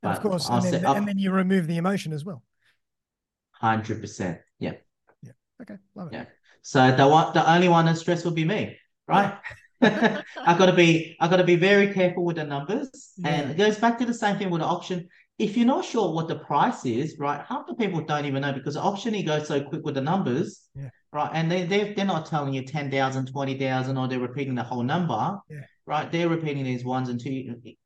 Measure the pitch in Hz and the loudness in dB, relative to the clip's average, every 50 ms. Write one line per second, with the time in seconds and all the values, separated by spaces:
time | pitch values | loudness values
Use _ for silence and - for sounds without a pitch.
0 | - 196 196 - - 214 190 175 151 - - - 180 180 175 170 175 - 139 202 | -4 -4 -4 -2 -2 -2 -2 -2 -2 0 0 2 2 2 0 0 2 2 0 0
1 | 208 208 202 196 196 190 185 190 185 185 190 196 170 156 170 170 170 185 202 190 | 0 -2 -2 0 0 0 2 2 2 2 2 2 0 0 -2 -2 0 0 -2 -2
2 | 196 156 156 147 143 202 180 123 _ _ _ _ _ _ _ _ _ _ _ _ | -4 -6 -8 -8 -8 -10 -12 -14 _ _ _ _ _ _ _ _ _ _ _ _
3 | _ _ _ _ _ _ _ _ _ _ _ - - 113 110 110 107 107 110 - | _ _ _ _ _ _ _ _ _ _ _ -2 0 0 0 0 0 -4 -6 -8
4 | - - - - 101 90 85 - _ _ _ _ - - - - _ _ _ _ | -8 -12 -8 -6 -6 -6 -6 -8 _ _ _ _ -10 -10 -10 -12 _ _ _ _
5 | _ _ _ _ - 120 - _ _ _ _ _ 247 - 208 196 _ _ _ 208 | _ _ _ _ -20 -20 -20 _ _ _ _ _ -18 -18 -18 -20 _ _ _ -14
6 | 185 160 - - - - _ _ _ _ _ _ _ - - 143 127 127 127 131 | -14 -12 -12 -12 -14 -16 _ _ _ _ _ _ _ -2 4 6 6 6 6 6
7 | 139 139 147 160 165 - - 170 156 160 165 175 180 180 170 165 165 165 165 160 | 6 8 8 6 6 4 2 2 4 4 4 6 6 6 6 6 6 4 2 0
8 | - - 175 170 170 175 165 165 160 160 208 208 120 101 - - _ _ _ _ | 0 -2 -2 0 0 -4 -2 0 0 0 0 -2 -4 -6 -8 -16 _ _ _ _
9 | _ - 156 190 202 - - - - - - - _ _ _ _ 247 214 202 - | _ 0 2 2 2 2 -2 -8 -14 -16 -16 -16 _ _ _ _ 4 4 4 4
10 | 233 214 - - - - - - - 170 175 175 190 180 175 180 175 165 165 160 | 2 2 2 0 -8 -10 -14 -4 2 2 4 6 6 6 8 8 6 6 6 4
11 | - - - _ 160 165 180 180 180 165 175 170 165 196 202 202 202 202 196 190 | 2 -4 -4 _ 0 4 4 4 6 4 4 4 6 6 6 6 6 4 2 2
12 | 185 180 175 - 175 170 165 165 156 143 143 143 151 160 202 269 302 - _ - | 2 2 2 0 -2 -2 -2 -4 -4 -4 -4 -6 -4 -4 -4 -4 -4 -6 _ -18
13 | - - _ - 175 165 160 147 143 131 - 160 208 214 208 - - 233 233 - | -20 -20 _ -8 -4 -2 -2 0 -2 -2 0 2 2 2 4 4 2 2 2 2
14 | 254 233 226 - - 208 202 202 208 190 170 165 160 131 165 202 - - 185 175 | -2 -2 -2 0 0 0 0 0 -2 -2 -2 -2 0 0 -2 -2 -4 -6 -6 -6
15 | 170 - _ _ _ _ _ _ 220 202 - 247 233 233 277 339 370 - - 233 | -6 -10 _ _ _ _ _ _ -2 0 2 4 4 4 4 2 0 -2 0 0
16 | 208 175 156 165 160 160 - - - - 147 147 185 233 240 - - 131 113 117 | 0 0 0 -2 -2 -4 -6 -8 -6 -2 2 2 2 2 0 -2 -4 -2 -2 -2
17 | 147 160 - - 147 143 147 143 - - - 302 294 - - - 226 190 175 160 | -2 -4 -4 -4 -4 -4 -4 -4 -6 -8 -8 -8 -6 -8 -4 -2 -2 -2 -2 -4
18 | 135 - 151 151 143 147 135 135 139 143 135 131 - 156 143 151 - 185 208 - | -4 -2 -4 -4 -2 -2 -4 -2 -2 -2 -4 -4 -6 -6 -6 -2 -2 -2 -4 -2
19 | - 233 214 202 165 156 151 151 151 - 151 143 139 - - 151 - 151 135 135 | -4 -4 -2 -2 -2 0 -2 -2 -2 0 -2 -2 -2 -2 -8 -8 -6 -4 -4 -4
20 | 131 143 175 196 175 131 120 139 196 220 - - _ _ _ 135 139 131 - _ | -2 0 0 0 0 0 0 0 -2 -4 -6 -16 _ _ _ -16 -16 -16 -16 _
21 | _ _ _ 147 147 - - 160 160 160 175 185 180 170 196 202 208 202 208 - | _ _ _ -4 -4 -2 -2 -2 0 0 0 0 0 0 0 0 0 0 -2 -2
22 | 196 196 180 160 151 - - 151 143 139 135 135 127 131 - 156 143 139 135 135 | -2 0 -2 -2 -4 -2 -4 -4 -2 -2 -4 -4 -6 -6 -6 -6 -6 -2 0 0
23 | 135 135 131 131 131 127 131 139 139 135 135 131 135 131 131 131 127 131 135 131 | 0 0 0 -4 -6 -6 -4 -6 -4 -4 -4 -4 -2 -2 -2 -2 -2 -2 -2 -2
24 | 127 127 131 127 123 123 120 131 139 131 127 123 117 120 127 123 120 127 147 175 | -2 -2 -2 -4 -4 -6 -6 -6 -6 -4 -4 -6 -6 -6 -6 -4 -2 -2 -2 -2
25 | 180 156 120 107 117 156 202 196 - _ 151 147 135 - _ _ _ - 147 151 | -2 -2 -2 -2 -2 -4 -4 -8 -12 _ -18 -18 -18 -20 _ _ _ -6 -4 -4
26 | 135 - 165 170 170 170 165 160 156 156 143 139 135 127 127 123 123 127 127 131 | -4 -4 -2 -2 0 0 0 0 -2 -4 -4 -4 -4 -4 -4 -4 -4 -4 -4 -4
27 | 127 123 123 120 120 143 135 131 131 - 120 120 - 107 113 _ _ | -4 -4 -6 -6 -6 -6 -8 -8 -8 -10 -12 -14 -16 -20 -20 _ _